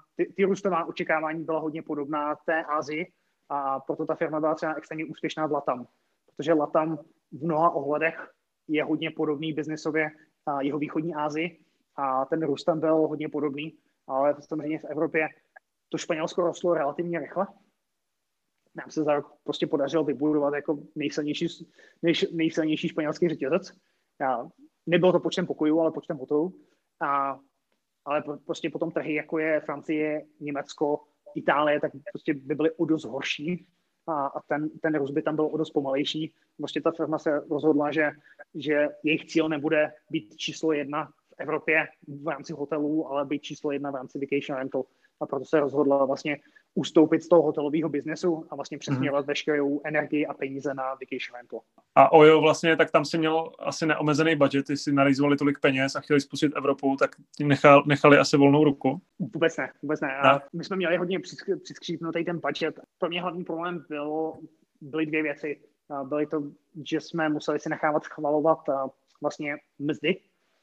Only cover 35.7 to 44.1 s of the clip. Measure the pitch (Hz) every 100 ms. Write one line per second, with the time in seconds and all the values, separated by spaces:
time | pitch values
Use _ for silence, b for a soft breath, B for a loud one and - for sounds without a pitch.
35.7 | 151 139 135 147 156 156 - _ - 143
36.7 | 156 160 165 151 156 - 147 - 151 151
37.7 | 147 147 151 151 143 b b - 165 143
38.7 | 147 147 - 151 160 - 165 160 156 151
39.7 | 156 151 - _ 151 151 - - 147 160
40.7 | 151 139 147 151 _ _ - 139 151 -
41.7 | 156 151 - - 143 147 139 - 151 143
42.7 | 156 147 156 160 139 139 143 - 147 151
43.7 | 143 143 135 123